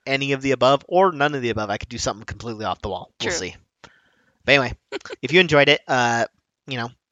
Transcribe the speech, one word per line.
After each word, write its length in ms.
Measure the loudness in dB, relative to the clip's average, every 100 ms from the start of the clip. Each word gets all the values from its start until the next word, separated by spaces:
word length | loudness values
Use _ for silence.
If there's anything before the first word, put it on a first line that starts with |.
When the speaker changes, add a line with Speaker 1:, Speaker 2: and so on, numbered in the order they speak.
| -6
Speaker 1:
any 260 | -4 -2
of 100 | -2
the 100 | 0
above 320 | 2 4 2 2
or 220 | 2 2
none 220 | 2 -2
of 80 | 0
the 80 | -4
above. 180 | -4 -4
I 80 | -6
could 100 | -6
do 100 | -6
something 260 | -6 -6 -12
completely 380 | -14 -12 -8
off 160 | -6 -6
the 60 | -6
wall. 220 | -8 -12 _
We'll 100 | -6
Speaker 2:
True. 80 | -6
Speaker 1:
see. 180 | -8 -12 _ _ -20 _ _ _ _ _
But 80 | 2
anyway, 200 | 2 2 -6 _ -14
Speaker 2:
<laughs> 240 | -12 -10
Speaker 1:
if 100 | 0
you 80 | 2
enjoyed 280 | 4 4 6
it, 120 | 4 2
uh, 380 | 0 2 0 -2 _ _ _ -10
you 100 | -8
know, 120 | -8 -12 _